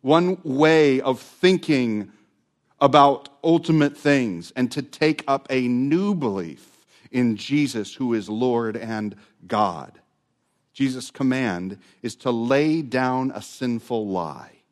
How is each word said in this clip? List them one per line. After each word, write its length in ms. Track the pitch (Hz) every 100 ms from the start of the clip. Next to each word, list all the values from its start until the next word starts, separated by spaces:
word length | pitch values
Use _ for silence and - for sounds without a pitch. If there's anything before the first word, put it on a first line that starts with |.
one 360 | 127 160 180 185
way 580 | 156 131 156 160 151 131
of 180 | 131 127
thinking 920 | - _ 180 185 - 143 123 107 98 _ _ _ _ _ _ _
about 500 | 143 143 139 139 - _
ultimate 540 | 165 165 165 156 143 143
things, 540 | 147 143 120 85 85 -
and 160 | 123
to 100 | 147
take 400 | 131 - 156 156 -
up 200 | 135 -
a 180 | 131 123
new 460 | 123 139 165 202
belief 720 | 190 127 98 82 69 _ _ _ _ _
in 280 | 127 123 107
Jesus, 580 | - 147 139 113 98 -
who 180 | 127
is 160 | 113 95
Lord 460 | 110 127 117 113 107
and 380 | 110 110 104 98 _ _ 92
God. 540 | 110 104 85 60 _ _ _ _ _ _ _ _
Jesus' 360 | - 135 127 -
command 680 | - 135 127 123 90 92 98 _ _
is 120 | 120 -
to 140 | 131
lay 500 | 120 117 135 156 160
down 500 | 139 127 127 127 131
a 80 | 120
sinful 680 | - - 127 117 - 117 104
lie. 480 | 92 80 71 - _ _